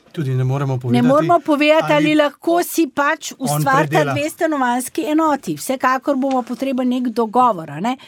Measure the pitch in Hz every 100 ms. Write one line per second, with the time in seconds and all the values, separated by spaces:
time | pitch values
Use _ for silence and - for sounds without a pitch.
0 | _ - 135 127 131 139 139 127 123 240
1 | 240 285 330 339 - 285 302 320 302 294
2 | 302 302 294 - - 349 339 - 320 -
3 | 285 320 - - 262 147 269 269 156 -
4 | 285 285 302 - 330 294 247 247 254 -
5 | 311 302 320 277 - 147 - 262 262 262
6 | 294 269 269 262 240 240 269 254 254 254
7 | 247 220 226 240 247 180 156 147 220 262